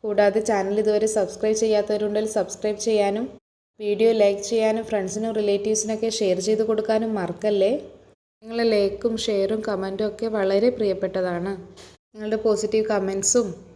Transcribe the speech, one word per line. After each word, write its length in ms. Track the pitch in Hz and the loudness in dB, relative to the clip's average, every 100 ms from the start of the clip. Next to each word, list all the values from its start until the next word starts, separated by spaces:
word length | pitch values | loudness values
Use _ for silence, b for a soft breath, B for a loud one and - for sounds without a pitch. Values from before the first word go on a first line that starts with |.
കൂടാതെ 380 | 220 208 208 214 214 | 0 4 4 4 0
ചാനൽ 300 | 202 190 208 | 0 0 0
ഇതുവരെ 260 | 208 208 214 214 | 2 2 2 0
സബ്സ്ക്രൈബ് 420 | 185 - 214 214 | -2 -2 -2 2
ചെയ്യാത്തവരുണ്ടെങ്കിൽ 680 | 220 208 208 208 208 208 220 214 | 2 2 2 -2 0 -2 -2 -2
സബ്സ്ക്രൈബ് 440 | 180 - 214 208 233 | -4 -4 -4 -2 0
ചെയ്യാനും 400 | 214 202 208 254 - _ _ _ _ | 2 2 0 -6 -10 _ _ _ _
വീഡിയോ 260 | 208 208 226 220 | -4 2 4 6
ലൈക്ക് 200 | 202 196 - | 4 2 -2
ചെയ്യാനും 380 | 233 220 220 220 | 0 2 0 -2
ഫ്രണ്ട്സിനും 460 | 214 190 196 226 214 | -2 -2 -4 -2 0
റിലേറ്റീവ്സിനൊക്കെ 720 | 208 202 202 214 214 220 226 220 | 0 0 0 -2 -2 -2 -2 0
ഷെയർ 200 | 196 180 190 | 0 2 0
ചെയ്ത് 180 | 220 220 | 0 2
കൊടുക്കാനും 420 | 220 220 220 226 208 | 0 2 0 0 -2
മറക്കല്ലേ. 520 | 175 175 214 202 190 285 - - - _ _ _ | -4 -2 0 2 2 0 -6 -20 -20 _ _ _
നിങ്ങളുടെ 260 | 220 233 233 | -8 0 2
ലൈക്കും 400 | 214 196 202 240 220 226 | 4 2 0 -4 -2 -2
ഷെയറും 340 | 202 196 220 214 | 0 0 -2 -4
കമൻറ്റും 380 | 196 190 190 214 | -4 -4 -4 -4
ഒക്കെ 180 | 208 226 214 | -4 -4 -2
വളരെ 320 | 190 196 240 247 | 2 4 2 2
പ്രിയപ്പെട്ടതാണ്. 760 | 208 185 185 190 180 175 185 190 - B B - _ | -2 0 -2 -2 -2 -2 -4 -6 -12 B B -20 _
നിങ്ങളുടെ 280 | 214 214 214 220 | -12 -4 0 0
പോസിറ്റീവ് 380 | 214 214 220 214 | 0 0 0 0
കമൻസും 540 | 208 190 196 196 247 208 170 - | 0 -2 -2 2 2 0 -8 -18